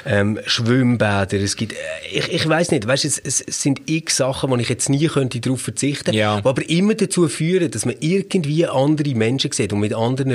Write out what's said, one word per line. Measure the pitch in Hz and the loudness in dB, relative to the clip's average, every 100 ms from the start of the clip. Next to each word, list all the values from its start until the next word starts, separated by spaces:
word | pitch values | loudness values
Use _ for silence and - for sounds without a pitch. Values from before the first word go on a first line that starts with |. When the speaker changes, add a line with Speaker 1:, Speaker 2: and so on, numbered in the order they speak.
| - | -2
Speaker 1:
ähm, | 104 101 107 - | 2 2 0 -2
Schwimmbäder, | - 113 127 123 120 110 101 95 101 | -2 2 4 4 4 2 0 0 0
es | 98 - | -2 -2
gibt, | 110 | -6
äh, | - 80 80 78 | -8 -10 -10 -6
ich, | 95 - | -4 -2
ich | 170 160 | -2 0
weiss | 160 175 | 0 2
nicht, | 147 107 | 0 0
weisst, | 143 | 0
es, | 151 - | 0 -4
es, | - - | -4 -4
es | - - | -4 -4
sind | 147 135 - | -2 -2 -2
x | 160 160 - | -4 -2 0
Sachen, | 131 131 139 | 0 0 0
wo | 123 | 0
ich | 113 | 0
jetzt | 120 - | -2 0
nie | 139 156 | 2 2
könnte | 143 131 123 | 2 0 -2
drauf | 131 131 | -2 -2
verzichten, | - - 139 139 - | -4 -2 -2 -2 0
Speaker 2:
Ja. | 107 104 104 | 2 2 2
Speaker 1:
die | 104 | 2
aber | 123 120 | 0 0
immer | 165 202 | 2 2
dazu | 220 196 - 160 | 2 0 2 0
führen, | - 160 185 156 | 2 0 2 0
dass | 110 123 | -2 -4
man | 113 | -2
irgendwie | 156 196 196 190 143 156 170 | 0 0 0 0 0 0 2
andere | 131 139 151 147 | 2 2 2 0
Menschen | 117 110 135 - | 2 2 0 -2
sieht | - 104 | -2 -2
und | 101 | 0
mit | 104 | 0
anderen | 110 117 131 135 | 0 0 0 0